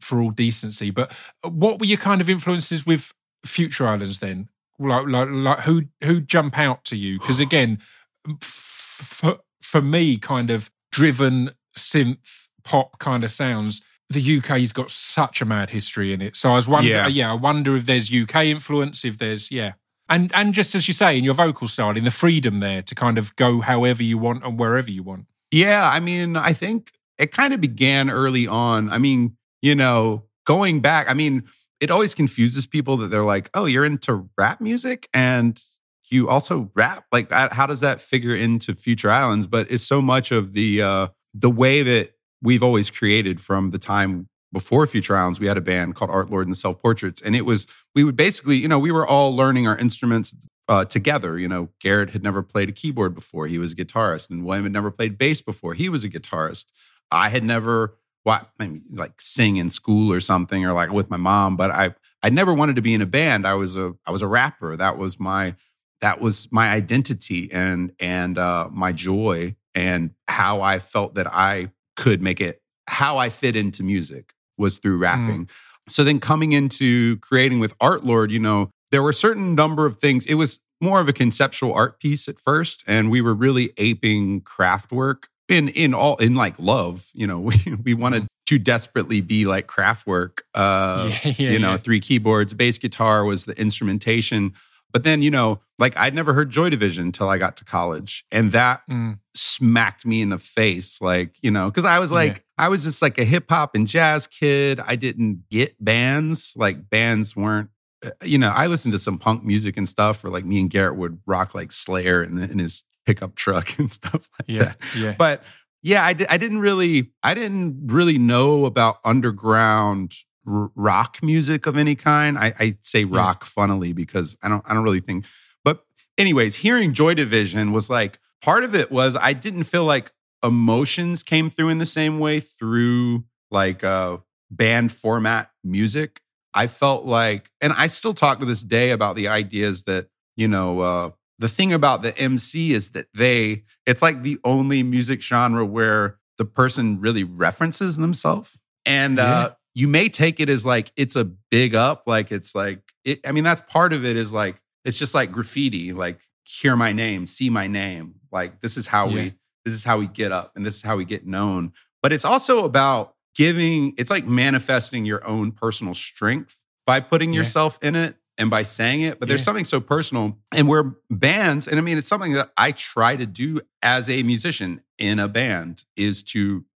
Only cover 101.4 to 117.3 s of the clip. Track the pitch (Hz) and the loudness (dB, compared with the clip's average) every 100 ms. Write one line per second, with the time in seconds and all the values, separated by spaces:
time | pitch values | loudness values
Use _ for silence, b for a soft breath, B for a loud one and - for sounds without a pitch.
101.4 | 117 104 92 135 180 175 180 170 156 95 | -2 0 0 0 2 2 2 2 0 -2
102.4 | _ - 170 196 151 - 147 120 113 165 | _ -2 0 0 -2 0 0 2 2 2
103.4 | - 165 147 107 107 160 160 151 - - | 2 0 0 0 0 2 2 2 -4 -2
104.4 | 147 139 139 127 - 120 127 - 110 90 | 0 2 0 -2 -4 -4 -4 -2 -2 -2
105.4 | - 107 131 - 107 117 127 143 156 160 | -4 -2 -2 -2 0 0 2 0 -2 -4
106.4 | - 120 104 73 92 110 117 110 104 - | -8 -2 -2 -2 -2 0 2 0 -2 -4
107.4 | 104 107 107 _ _ _ - - 170 143 | -2 -2 -6 _ _ _ -16 -10 0 2
108.4 | 110 107 170 170 123 104 - 92 113 110 | 2 2 0 0 -2 -2 -4 -2 0 0
109.4 | 110 104 107 98 92 - 104 104 95 90 | 0 0 0 -4 -4 0 0 0 -6 -6
110.4 | 92 101 95 98 95 80 87 85 95 92 | -2 0 0 2 0 -2 -8 -8 -4 -4
111.4 | 92 92 85 - - 92 90 90 85 90 | -4 -8 -8 -8 -4 -2 2 2 0 -4
112.4 | 92 98 85 - - _ - 107 95 - | -4 -4 -4 -6 -16 _ -2 -2 -4 -6
113.4 | - 90 92 - 135 - - 156 - - | -2 -2 -2 -4 -4 -4 -6 -8 -8 -14
114.4 | - 110 104 - - 117 110 101 160 143 | -6 -2 -2 -2 -10 -6 -4 2 2 2
115.4 | B B B _ 156 202 170 170 190 170 | B B B _ 2 4 4 2 0 0
116.4 | 226 214 202 190 175 147 120 _ 139 | 0 0 2 2 2 2 0 _ -2